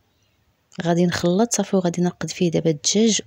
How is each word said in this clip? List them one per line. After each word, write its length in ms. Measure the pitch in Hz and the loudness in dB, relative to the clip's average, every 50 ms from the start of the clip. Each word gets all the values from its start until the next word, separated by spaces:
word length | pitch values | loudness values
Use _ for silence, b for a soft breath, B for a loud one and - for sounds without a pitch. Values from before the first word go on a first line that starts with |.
| _ _ _ _ _ _ _ _ _ _ _ _ _ _ - - 165 | _ _ _ _ _ _ _ _ _ _ _ _ _ _ -12 -6 -2
غادي 220 | 170 175 175 180 | 0 2 2 2
نخلط 480 | 175 - - - 175 175 196 233 233 - | 0 0 0 0 0 2 2 0 0 0
صافي 220 | - 196 - 196 | -4 -2 0 0
وغادي 260 | 190 185 175 165 175 | 0 0 0 0 0
نرقد 280 | 175 175 - - - 160 | 0 -2 -2 -4 -10 -8
فيه 220 | - - 180 170 | -4 -2 0 0
دابا 180 | 160 165 160 165 | 0 0 0 0
الدجاج 520 | 156 147 - - - 208 226 226 202 - - | 0 0 -2 -2 2 2 2 2 2 0 0